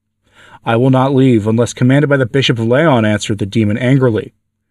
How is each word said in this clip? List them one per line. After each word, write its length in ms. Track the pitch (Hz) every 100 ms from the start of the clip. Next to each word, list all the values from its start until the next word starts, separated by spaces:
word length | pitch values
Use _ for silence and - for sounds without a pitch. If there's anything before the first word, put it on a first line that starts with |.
| _ _ _ _ - -
"I 100 | - 117
will 140 | 131
not 240 | 131 131
leave 320 | 135 135 117 104
unless 260 | 113 120
commanded 380 | - 127 139 147
by 60 | 139
the 100 | 123
Bishop 320 | 139 127 117
of 80 | 113
Leon," 380 | 127 165 123
answered 340 | 107 104 - 104
the 80 | 101
demon 320 | 113 107 113
angrily. 560 | 127 139 127 107 - _ _ _ _